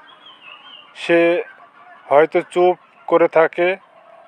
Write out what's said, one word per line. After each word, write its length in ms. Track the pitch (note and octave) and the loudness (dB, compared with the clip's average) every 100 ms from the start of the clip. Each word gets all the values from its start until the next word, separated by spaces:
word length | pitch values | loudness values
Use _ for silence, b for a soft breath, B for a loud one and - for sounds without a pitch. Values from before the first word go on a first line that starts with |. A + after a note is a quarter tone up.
| - - - - - - - - - - | -20 -20 -20 -20 -20 -20 -20 -20 -20 -12
সে 180 | - E3+ E3+ E3+ - - - _ - - - | -2 0 0 -2 -8 -16 -20 _ -20 -16 -2
হয়তো 280 | C#3 D#3 - - | 0 2 -2 -4
চুপ 240 | - F3+ G3+ _ _ - | -2 0 -2 _ _ -2
করে 200 | E3+ E3 D#3+ | 0 0 0
থাকে 320 | D#3+ - F3 F#3+ _ _ _ - | 0 -2 -4 -4 _ _ _ -20